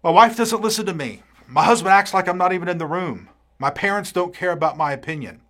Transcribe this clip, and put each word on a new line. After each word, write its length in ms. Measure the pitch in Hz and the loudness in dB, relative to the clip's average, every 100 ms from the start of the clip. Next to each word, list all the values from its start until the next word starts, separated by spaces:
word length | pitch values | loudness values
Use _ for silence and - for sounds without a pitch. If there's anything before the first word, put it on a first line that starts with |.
"My 60 | 170 | 4
wife 260 | 170 233 233 | 6 6 4
doesn't 260 | 226 226 | -2 -2
listen 260 | 220 220 202 | -2 -2 -4
to 80 | 165 | -6
me. 260 | 127 95 _ _ - | -10 -12 _ _ -4
My 160 | 127 | 0
husband 300 | 185 226 180 | 2 2 6
acts 200 | 196 196 | 4 4
like 140 | 196 180 | -2 0
I'm 120 | 180 | 0
not 140 | 180 | 0
even 140 | 185 175 | 0 -4
in 120 | 170 | -4
the 80 | 156 | -4
room. 420 | 170 180 98 - _ _ _ | -4 -6 -8 -16 _ _ _
My 100 | 139 | -6
parents 420 | - 202 202 202 | -2 -2 -2 -4
don't 240 | 185 180 - | -4 -4 -4
care 160 | 180 | -4
about 260 | 165 160 156 | 0 -2 -2
my 160 | 151 | -4
opinion." 480 | 135 - 156 107 - | -4 -8 -10 -12 -16